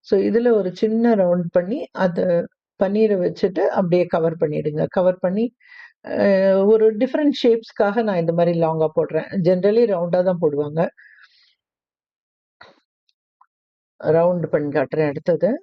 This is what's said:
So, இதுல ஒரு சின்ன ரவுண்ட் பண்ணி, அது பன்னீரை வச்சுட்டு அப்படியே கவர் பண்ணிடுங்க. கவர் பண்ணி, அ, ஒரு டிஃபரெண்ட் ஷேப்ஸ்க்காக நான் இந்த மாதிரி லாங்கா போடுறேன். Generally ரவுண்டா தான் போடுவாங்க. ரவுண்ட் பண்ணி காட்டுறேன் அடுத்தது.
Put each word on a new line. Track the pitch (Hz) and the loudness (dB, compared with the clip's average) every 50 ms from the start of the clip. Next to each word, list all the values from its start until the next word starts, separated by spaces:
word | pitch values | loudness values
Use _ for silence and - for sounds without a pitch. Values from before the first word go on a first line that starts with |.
| _ | _
So, | - 220 190 | 0 0 0
இதுல | 196 208 202 233 240 247 233 | 0 0 0 0 2 2 2
ஒரு | 208 185 185 175 | 2 0 -4 -4
சின்ன | - 220 214 220 226 233 240 226 | -2 -2 -2 0 2 2 2 2
ரவுண்ட் | 202 185 175 175 180 170 175 | 2 2 2 2 0 -2 0
பண்ணி, | _ 180 175 185 233 320 - - _ | _ -2 -2 0 -6 -8 -8 -12 _
அது | - 185 180 170 185 185 180 175 170 - - _ _ _ _ _ _ | -4 -4 -2 -2 -2 -2 0 0 -2 -2 -6 _ _ _ _ _ _
பன்னீரை | 196 190 202 214 220 214 202 185 | -2 -2 2 0 2 2 2 0
வச்சுட்டு | 180 175 170 - - 185 190 320 381 - | -2 -4 -2 -2 -4 -2 0 0 -2 0
அப்படியே | - - 190 170 175 180 175 | 0 -2 0 0 0 0 0
கவர் | 175 - 170 160 165 165 | 0 -2 -2 -2 -2 -2
பண்ணிடுங்க. | 170 170 151 151 151 151 151 147 156 160 156 | -2 -4 -2 -2 -4 -4 -4 -4 -4 -6 -2
கவர் | - 196 180 185 180 185 | -2 0 0 0 0 0
பண்ணி, | - 180 185 208 233 247 _ _ _ _ - - - - _ _ - - | -4 -4 -2 -2 -4 -4 _ _ _ _ -20 -20 -20 -20 _ _ -14 -8
அ, | - - 208 202 196 190 190 196 190 196 196 | -4 0 2 2 2 2 2 2 2 4 4
ஒரு | 202 220 220 220 220 220 | 4 4 4 4 2 2
டிஃபரெண்ட் | 208 262 254 - 311 302 294 247 | 0 -2 -2 0 0 0 0 0
ஷேப்ஸ்க்காக | - - 240 226 233 226 - - - 214 202 202 240 226 | 2 2 2 2 2 -2 -12 -4 -2 -2 0 0 -2 -2
நான் | 214 190 170 | 0 -2 0
இந்த | 165 165 165 | 0 0 0
மாதிரி | 165 170 170 170 165 | 2 2 2 2 0
லாங்கா | 165 160 160 160 156 156 | 0 0 0 0 -2 0
போடுறேன். | - 170 156 147 - 156 - - - 196 165 | 0 -2 -2 0 -2 -6 -6 -4 -6 0 2
Generally | 175 185 180 180 202 214 233 240 | 2 2 2 2 2 4 4 2
ரவுண்டா | 214 196 170 175 175 170 180 180 | 2 0 -2 -2 0 0 0 2
தான் | 190 180 165 | 0 0 0
போடுவாங்க. | 175 151 143 143 151 147 151 160 180 240 _ _ - - - _ - _ _ _ _ _ _ _ _ _ _ _ _ _ _ _ _ _ _ _ _ _ _ _ _ _ _ _ - - _ _ _ _ _ _ _ _ _ _ _ _ _ _ _ _ _ _ _ _ _ _ _ _ _ _ | 0 -2 0 -2 -4 -4 -2 -2 -2 -2 _ _ -20 -20 -20 _ -20 _ _ _ _ _ _ _ _ _ _ _ _ _ _ _ _ _ _ _ _ _ _ _ _ _ _ _ -20 -20 _ _ _ _ _ _ _ _ _ _ _ _ _ _ _ _ _ _ _ _ _ _ _ _ _ _
ரவுண்ட் | - - 156 165 170 175 180 175 165 | -2 0 2 2 2 2 0 -2 -4
பண்ணி | 160 - 156 147 147 | -2 -2 -4 -2 -2
காட்டுறேன் | 139 156 135 - - 151 156 147 | -2 -4 -4 -2 -2 -2 -2 -2
அடுத்தது. | 143 160 - - 170 156 165 196 262 339 | -4 -4 -2 -2 -2 0 0 -2 -2 -4